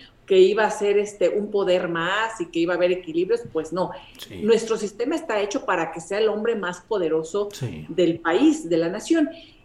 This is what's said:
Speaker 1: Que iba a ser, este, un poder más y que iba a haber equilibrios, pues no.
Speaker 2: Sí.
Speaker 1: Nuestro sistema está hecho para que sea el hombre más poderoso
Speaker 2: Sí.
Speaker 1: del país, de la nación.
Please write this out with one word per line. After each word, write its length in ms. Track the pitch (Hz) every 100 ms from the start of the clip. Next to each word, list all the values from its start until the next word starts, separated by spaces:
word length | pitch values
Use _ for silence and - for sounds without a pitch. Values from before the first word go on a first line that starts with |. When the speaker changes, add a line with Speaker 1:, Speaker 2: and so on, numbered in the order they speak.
| - _ -
Speaker 1:
Que 120 | 190
iba 240 | 190 208
a 60 | 208
ser, 280 | - 202 202
este, 300 | 202 - 175
un 200 | 208 208
poder 380 | 202 185 180 180
más 500 | 170 165 202 226 -
y 60 | 170
que 120 | 170
iba 160 | 170
a 20 | 170
haber 140 | 180
equilibrios, 520 | 180 165 160 185 233 -
pues 220 | 160 156
no. 200 | 180 170 - - -
Speaker 2:
Sí. 240 | - 98
Speaker 1:
Nuestro 340 | 208 226 226 214
sistema 380 | 208 - 247
está 260 | 320 311 214
hecho 240 | 202 269
para 280 | - 180 160
que 80 | 170
sea 180 | - 196
el 100 | 214
hombre 260 | 208 226 220
más 240 | 180 180
poderoso 680 | - 208 165 160 160 202 202
Speaker 2:
Sí. 340 | - 120 80 -
Speaker 1:
del 300 | 175 170 160
país, 500 | 165 180 302 294 165
de 80 | 165
la 120 | 170
nación. 420 | 190 - 330 302 - - -